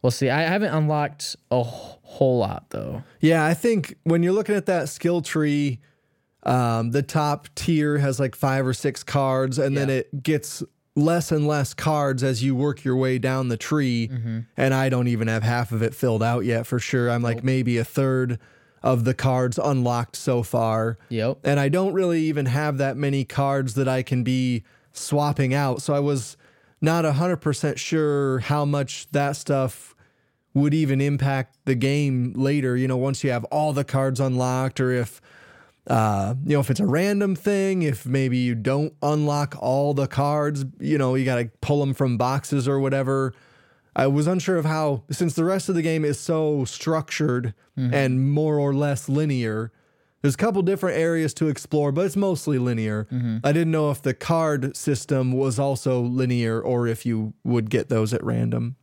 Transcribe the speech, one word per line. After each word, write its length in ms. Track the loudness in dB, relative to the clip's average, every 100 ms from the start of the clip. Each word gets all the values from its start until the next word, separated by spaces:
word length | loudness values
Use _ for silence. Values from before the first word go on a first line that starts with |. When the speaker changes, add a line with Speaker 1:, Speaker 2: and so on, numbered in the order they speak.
Speaker 1:
we'll 100 | 0
see. 180 | 0 0
I 100 | 0
haven't 320 | 0 0 0
unlocked 600 | 0 0 0 -2 -6 -12 -12 _
a 140 | -2
wh-, 340 | -2 -6 -16 -20
whole 340 | -20 0 2 4
lot, 280 | 0 -4 -8
though. 340 | -10 -8 -10 -12 _
Speaker 2:
Yeah, 220 | 2 4 2
I 80 | 2
think 400 | 2 0 -2 -6
when 180 | 0 2
you're 120 | 4
looking 200 | 2 0 -2
at 100 | 0
that 220 | -2 -2
skill 320 | -2 0 0
tree, 560 | 0 0 0 2 0 -4 _ _ _ _ _ _
um, 480 | 0 2 2 0 0
the 100 | -2
top 440 | 0 0 0 -2 -6 -8
tier 420 | 0 2 2 2
has, 200 | 0 0
like, 160 | -2 0
five 300 | 0 2 0
or 60 |
six 300 | 0 -2 -4
cards, 540 | -4 0 2 2 0 0
and 180 | 0 0
then 120 | 0
Speaker 1:
Yeah. 60 | 0
Speaker 2:
it 280 | -2 -6
gets 380 | -2 -2 -2 -10 -12 _ _ 0
less 360 | 2 2 0
and 160 | 0 2
less 260 | 0 -2
cards 500 | -2 0 2 0 0
as 200 | 0 0
you 100 | 0 0
work 280 | 0 -2
your 120 | 0 0
way 200 | 2 0
down 300 | 0 -2 -2
the 100 | -4
tree, 520 | -2 0 0 0 -2
Speaker 1:
Mm-hmm. 280 | -4 -6 -6 -8 -2
Speaker 2:
and 160 | 0
I 160 | 2 2
don't 180 | 2 0
even 200 | 0 0
have 160 | 0
half 280 | 0 0 -2
of 100 | -2
it 120 | -2 0
filled 260 | 0 2
out 200 | 2 0 0
yet 200 | -2 -2
for 120 | -4
sure. 300 | 0 0 2
I'm, 120 | 0
like, 140 | 0 -2
Speaker 1:
Nope. 60 | 0
Speaker 2:
maybe 320 | 0 2 0
a 80 | -2
third 540 | 0 0 0 0 -4 -8 _ _ _
of 200 | 0 2 2
the 80 |
cards 460 | 0 0 2 0 0
unlocked 520 | 0 0 0 0 -4 -6
so 260 | -2 -2
far. 560 | 0 0 0 0 -2 -4 _
Speaker 1:
Yep. 280 | -4 -2 -2
Speaker 2:
And 160 | 0 2
I 100 | 2
don't 240 | 2 0
really 280 | 0 0 2
even 240 | 0 0 0
have 320 | 0 0 0
that 180 | -2 0
many 260 | 0 0
cards 520 | -2 0 0 0 -2 -2
that 120 | 0
I 140 | 0
can 220 | 0 -2
be 400 | 0 0 0 -2 -6 _ _
swapping 600 | -14 -2 0 0 0 0
out, 280 | 0 0 -2
so 100 | -2
I 60 | 0
was 360 | 0 -2 -4 -14 _ _ _ _
not 240 | 0 2 2
a 80 |
hundred 240 | 2 0 0
percent 400 | -2 -2 -2 -4
sure 600 | -2 0 2 2 0 0
how 260 | 0 0 0
much 420 | 0 -2 -8 -4
that 240 | -2 0 -2
stuff 600 | -2 0 0 -4 -20 _ _ _ _ _ _ 0
would 180 | 2
even 260 | 2 2 2
impact 580 | 0 0 0 0 -4 _ -2
the 100 | 0
game 580 | 2 2 2 0 -2 0
later, 400 | 0 2 0 0
you 120 | 0
know, 100 | 0
once 260 | 0 0
you 60 | 0
have 160 | -2 -2
all 260 | -2 0
the 120 | 0 -2
cards 340 | 0 0 0
unlocked, 600 | 0 0 0 0 -2 0
or 100 | 0
if, 300 | 0 -2 -8 _ -20 -20 -20 -20 _ -2
uh, 480 | 2 2 2 -2 -4 0
you 80 |
know, 60 | 0
if 100 | 2
it's 100 | 0
a 60 | 2
random 500 | 2 2 0 0 0
thing, 480 | 0 0 0 0
if 220 | 0 -2 -2
maybe 320 | 0 2 2
you 160 | 0 0
don't 380 | 0 0 -2 -2
unlock 540 | 0 2 2 0 -2 -4
all 340 | 0 2 2
the 140 | 0 0
cards, 580 | 0 0 2 0 -2 -6 -6
you 180 | -2 2
know, 180 | 2 2
you 80 |
gotta 260 | 2 0 -2 _
pull 200 | -2 0
'em 120 | 0
from 240 | 0 0 2
boxes 500 | 0 0 -2 -2 0
or 120 | 0
whatever. 540 | 0 0 0 0 -2 -6 _ _ _ _ _ 0
I 120 | 2
was 200 | 2 2
unsure 300 | 0 0 0
of 80 | 0
how, 380 | 0 0 -2 -6
since 220 | -2 -2 0
the 80 | 0
rest 240 | 0 -2
of 60 | -2
the 60 |
game 220 | 0 0 0
is 140 | -2
so 460 | -2 0 0 0 -2
structured 880 | -4 -2 -2 -2 -2 0 0 -2 -8 _ -4
Speaker 1:
Mm-hmm. 160 | -2
Speaker 2:
and 360 | 2 2 2 2
more 260 | 2 2 2
or 140 | 2 0
less 320 | 0 -2 -2
linear, 640 | 0 0 0 -2 -4 -6 _ _ _ _ _
there's 140 | -2 0
a 20 |
couple 240 | 0 2
different 360 | 0 0 0 0
areas 360 | 0 2 -2 0
to 120 | -2
explore, 440 | -2 -2 0 2
but 140 | 0 0
it's 100 | 0
mostly 440 | 0 0 0 0
linear. 480 | 0 0 -2 -2 -4
Speaker 1:
Mm-hmm. 260 | -4 -2 -2
Speaker 2:
I 80 | 2
didn't 200 | 2 2
know 180 | 2 0
if 120 | 0
the 120 | -2
card 600 | -4 0 0 2 0 -4 -4
system 540 | -2 -2 0 0 0
was 260 | 0 0 0
also 440 | 0 0 0 0
linear 600 | 0 0 0 2 0 0
or 260 | 0 0 0
if 180 | -2 -2
you 280 | -2 -4 -6
would 260 | 0 0 2
get 180 | -2 0
those 240 | 0 2
at 100 | 0
random. 520 | -2 0 0 -2 -4 -8